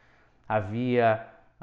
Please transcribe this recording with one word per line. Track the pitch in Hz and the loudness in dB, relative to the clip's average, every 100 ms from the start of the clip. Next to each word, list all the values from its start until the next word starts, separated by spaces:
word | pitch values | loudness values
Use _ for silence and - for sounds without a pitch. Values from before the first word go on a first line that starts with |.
| _ _ _ _ - | _ _ _ _ -4
Havia | 110 98 110 127 123 117 110 - - _ - | -4 -2 -4 0 2 2 2 -4 -20 _ -12